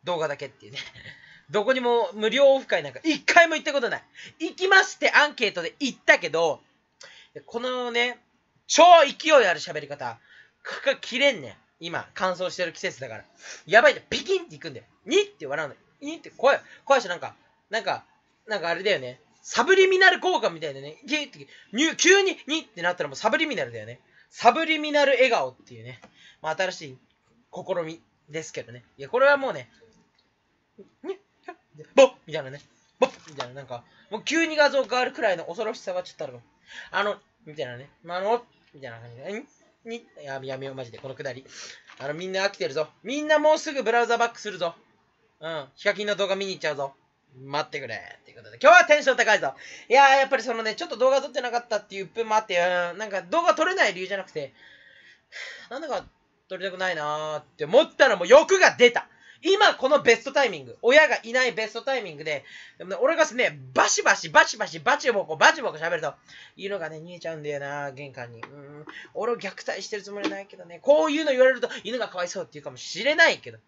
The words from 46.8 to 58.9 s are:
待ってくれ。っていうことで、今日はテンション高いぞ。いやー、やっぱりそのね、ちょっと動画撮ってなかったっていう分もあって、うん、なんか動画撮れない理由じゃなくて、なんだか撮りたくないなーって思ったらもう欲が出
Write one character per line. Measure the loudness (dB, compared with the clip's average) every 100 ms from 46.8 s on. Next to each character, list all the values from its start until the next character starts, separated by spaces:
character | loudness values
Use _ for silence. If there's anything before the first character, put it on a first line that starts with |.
| -8 _ _ _ _ -20
待 | -8 -6 -6
っ |
て | -10
く | -10
れ。 | -12 -14 -20
っ |
て | _
い |
う | -20
こ |
と | -20
で、 | 4
今 | 8
日 | 8
は |
テ | 8 4
ン |
シ | 4
ョ |
ン | 2
高 | 4
い | 2
ぞ。 | 2 -6 -20 -20 2
い |
や | 6 8
ー、 | 6
や | 4
っ |
ぱ | -2
り |
そ | -2
の | -6
ね、 | -6
ち | -6
ょ | -10
っ |
と | 0
動 | 2
画 | 2
撮 | -2
っ |
て | -6
な | -4
か | -6
っ | -4
た | -6
っ |
て | -6 -12
い |
う | -10
分 | -8 0
も |
あ | 0
っ | 0
て、 | 0
う | 0 0 -4
ん、 | -6
な | -8
ん |
か | -8
動 | -2 0
画 | 2
撮 | 2
れ | 0
な | 2 0
い |
理 | 0
由 | -8
じ |
ゃ | -8
な |
く | -8
て、 | -12 -12 _ -20 -20 -20 -20 -20 _ _ -16 -16 -16 -16
な | -14
ん |
だ | -8
か | -8 -10 _ _ _ _
撮 | -10
り |
た | -8
く | -4
な | -4
い | -4
な | -4 -4 -6 -8
ー |
っ | -12 _
て |
思 | 4 4
っ | 4
た | 2 2
ら | 2
も |
う | 8
欲 | 8 8 4
が | 4 6
出 | 4